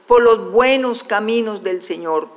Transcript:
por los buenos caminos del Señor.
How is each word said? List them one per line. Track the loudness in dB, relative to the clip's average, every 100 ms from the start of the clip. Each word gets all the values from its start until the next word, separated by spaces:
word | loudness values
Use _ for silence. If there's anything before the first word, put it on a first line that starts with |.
| 2
por | 4
los | 6 4 2
buenos | 0 2 2 -2 -6
caminos | -6 -4 -2 -2 -4 -6
del | -6 -8
Señor. | -8 -10 -4 -4 -6